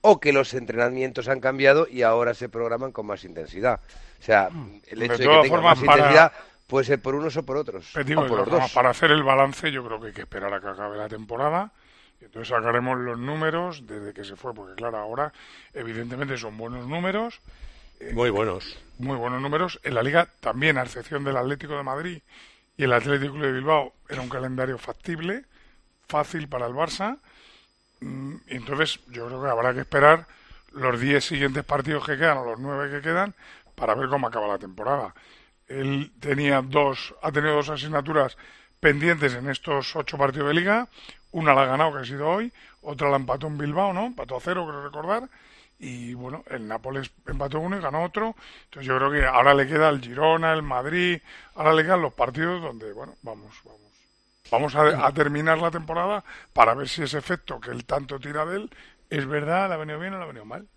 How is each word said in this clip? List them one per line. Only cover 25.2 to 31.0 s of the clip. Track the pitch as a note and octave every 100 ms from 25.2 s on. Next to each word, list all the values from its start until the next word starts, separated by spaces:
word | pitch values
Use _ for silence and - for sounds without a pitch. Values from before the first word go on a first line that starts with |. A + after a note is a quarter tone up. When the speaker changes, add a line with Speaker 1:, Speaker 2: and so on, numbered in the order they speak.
| E3+ A3+ - _ _ _ _ _ _
Speaker 2:
fácil | D3+ D3 D#3 C#3+
para | B2+ A#2+
el |
Barça. | B2+ E3 - G3+ C#4 _ _ _ _ _ _ _ _
Mm, | C#3 C3+ C3+ D#3 _
y |
entonces | B2+ A#2 C#3+ D#3 - _
yo | A#2+ A#2
creo | B2+
que | C#3
habrá | A#2 B2
que | B2+
esperar | C3 C#3+ D3 E3 E3 - _ - _
los | C#3 C3
diez | A#2+